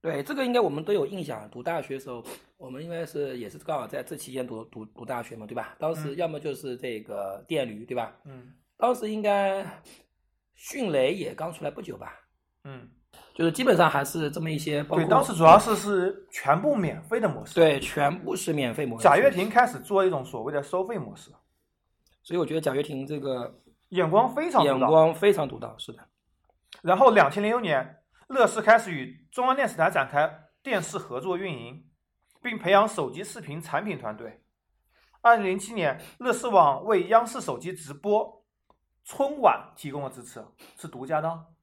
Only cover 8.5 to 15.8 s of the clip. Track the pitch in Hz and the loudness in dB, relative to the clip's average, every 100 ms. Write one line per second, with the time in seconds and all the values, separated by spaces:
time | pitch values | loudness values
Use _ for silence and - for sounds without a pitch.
8.5 | _ _ _ 233 240 214 214 208 202 196 | _ _ _ -2 0 -4 -4 0 2 0
9.5 | 196 196 - - - _ _ _ _ _ | -2 -8 -16 -20 -20 _ _ _ _ _
10.5 | _ - 285 220 143 131 190 151 - 160 | _ -14 -6 -2 2 0 0 -8 -8 -10
11.5 | 160 147 151 - 104 - - _ _ _ | -8 -10 -10 -14 -14 -16 -20 _ _ _
12.5 | _ - 127 117 _ _ - - - 165 | _ -20 -18 -20 _ _ -20 -20 -2 -2
13.5 | 156 254 175 165 143 139 170 147 156 160 | 2 4 6 6 4 -2 -4 -6 -6 -6
14.5 | 156 - 147 147 - 160 247 269 180 160 | -4 -4 -4 -2 -2 2 2 2 6 10
15.5 | 196 220 214 | 10 8 -2